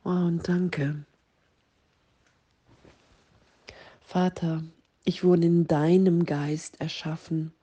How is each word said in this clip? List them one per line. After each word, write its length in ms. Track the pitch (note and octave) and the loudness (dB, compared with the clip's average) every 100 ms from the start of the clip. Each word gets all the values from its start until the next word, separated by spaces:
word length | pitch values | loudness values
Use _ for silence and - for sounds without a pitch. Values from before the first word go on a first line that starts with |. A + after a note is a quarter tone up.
Wow, 240 | - F3+ F3 | -2 0 0
und 200 | E3+ - | -2 -2
danke. 560 | F3+ F3+ D#3+ C#3+ D3 D3 _ _ _ _ _ _ _ _ _ _ _ _ _ _ _ _ _ - _ _ _ _ _ _ _ - - - _ | -2 0 -2 -4 -4 -12 _ _ _ _ _ _ _ _ _ _ _ _ _ _ _ _ _ -20 _ _ _ _ _ _ _ -20 -20 -20 _
Vater, 600 | _ F3+ F#3 - E3+ D#3+ D#3+ _ _ _ | _ -2 -2 -2 -4 -4 -8 _ _ _
ich 180 | - F3 | -6 0
wurde 240 | F3+ F3+ E3+ | 4 4 4
in 200 | E3+ E3 | 4 2
deinem 580 | D3+ D#3 F3+ F#3+ E3+ | 2 4 4 4 2
Geist 560 | E3+ D3 D3 D3+ - - | 0 -2 -4 -6 -8 -10
erschaffen 720 | D#3 - - D#3+ - D#3+ D#3+ _ | -10 -8 -8 -10 -6 -6 -6 _